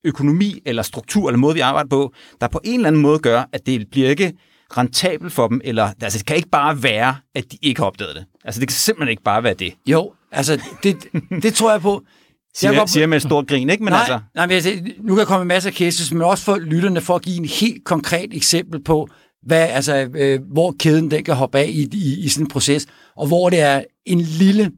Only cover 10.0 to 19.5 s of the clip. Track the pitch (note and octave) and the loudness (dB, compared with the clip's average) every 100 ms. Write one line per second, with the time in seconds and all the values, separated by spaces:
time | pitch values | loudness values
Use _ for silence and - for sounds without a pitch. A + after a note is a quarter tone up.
10 | G3+ _ _ - C#3 C#3+ - - G3 F#3+ | 0 _ _ -4 -2 -2 -4 -2 -2 -2
11 | - D#3+ - F3+ A3 A3 A3+ G#3+ F#3 G3+ | -6 -8 -6 -2 0 2 2 2 0 -2
12 | _ _ _ _ _ - G3 - G3 D#3 | _ _ _ _ _ -2 2 2 2 2
13 | D#3+ D#3 C#3 D3 C3+ C#3 C3 G#3 G#3+ F#3 | 2 2 2 0 2 -2 0 0 2 2
14 | A#3 B2 G#2+ - F3 F#3 E3+ F#3 E3+ - | 2 -4 -6 -4 0 0 0 -4 -10 -10
15 | G#3+ G3 G#3+ F#3+ F3 F#3 F#3 - F3 F3 | 0 2 2 0 2 0 0 -2 -2 0
16 | D3+ E3 E3+ F#3+ - G3 E3 D#3+ F#3+ E3+ | -2 0 2 0 0 -2 0 0 0 0
17 | - F3 - F3 D#3 - E3 - - E3 | 0 -2 -2 -6 -6 -2 -2 -2 -4 -4
18 | D3 E3+ F#3 D#3 - E3 F3+ D#3+ C#3+ D#3 | -2 -4 -4 -4 0 0 -2 -10 0 0
19 | C#3+ _ _ _ A#2+ | 0 _ _ _ 0